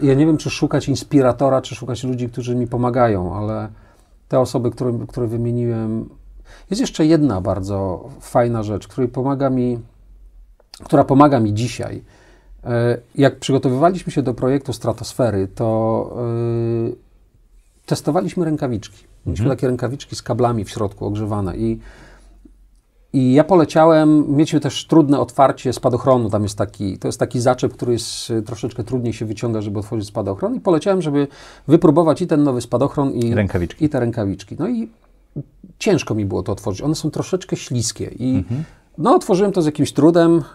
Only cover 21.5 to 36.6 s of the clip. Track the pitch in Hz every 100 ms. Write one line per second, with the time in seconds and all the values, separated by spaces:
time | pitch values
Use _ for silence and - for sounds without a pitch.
21.5 | 90 113 113 - - - - - - -
22.5 | _ _ _ _ _ _ 139 127 135 151
23.5 | 185 147 165 160 156 156 151 147 143 156
24.5 | 147 139 - - 160 139 139 120 - 135
25.5 | 131 127 117 131 120 135 127 107 104 104
26.5 | - 101 - 101 - 131 - - 131 120
27.5 | 127 123 - 120 113 - - - 113 107
28.5 | 113 131 - 104 127 117 110 110 104 120
29.5 | 110 104 101 101 113 98 - 101 98 202
30.5 | 247 - 156 196 190 151 143 139 - -
31.5 | - - 165 170 147 160 175 175 151 147
32.5 | 123 - 120 139 - 139 123 117 104 98
33.5 | 92 87 - 151 135 120 117 98 90 -
34.5 | 113 190 240 226 _ _ _ _ 151 -
35.5 | _ - - 220 165 - 110 101 98 92
36.5 | 98